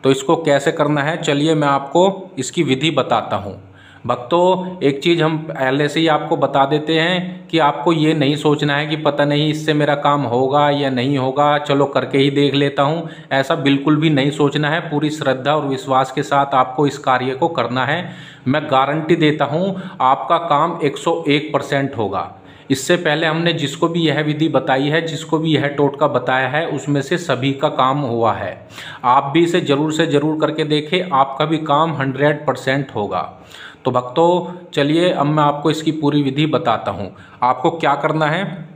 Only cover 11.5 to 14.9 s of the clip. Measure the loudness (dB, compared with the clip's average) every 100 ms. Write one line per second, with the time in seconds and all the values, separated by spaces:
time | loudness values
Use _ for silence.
11.5 | 2 0 2 2 0 0 2 2 2 2
12.5 | 2 0 0 0 0 -6 -14 -2 -2 0
13.5 | 0 2 2 2 2 4 2 0 2 0
14.5 | 2 0 -2 -2